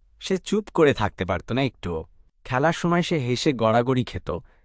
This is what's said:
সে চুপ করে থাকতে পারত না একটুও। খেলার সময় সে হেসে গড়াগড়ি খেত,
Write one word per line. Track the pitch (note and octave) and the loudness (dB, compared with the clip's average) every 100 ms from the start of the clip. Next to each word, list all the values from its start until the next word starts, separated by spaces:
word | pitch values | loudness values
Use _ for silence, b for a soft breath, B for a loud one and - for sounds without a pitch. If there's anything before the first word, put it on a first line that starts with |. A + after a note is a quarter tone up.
| _ - | _ -12
সে | - F#3 | -4 -4
চুপ | - G#3 G#3 | 0 -2 0
করে | - D3 | 2 4
থাকতে | - G#2 - F#2 | 4 -2 -2 -4
পারত | F2+ - | -4 -2
না | A#2 | -2
একটুও। | C3+ - F#2 D#2+ D#2+ - _ _ | -2 -4 -8 -8 -10 -18 _ _
খেলার | - B2+ D3+ | -4 0 0
সময় | E3+ F3 F3 | 0 0 0
সে | E3+ E3 | 0 -2
হেসে | B2 B2 E3 | 0 0 0
গড়াগড়ি | B2+ A2 A2+ B2 B2+ | 2 2 4 2 0
খেত, | A#2+ F2+ - E2+ - _ | -2 -6 -8 -8 -10 _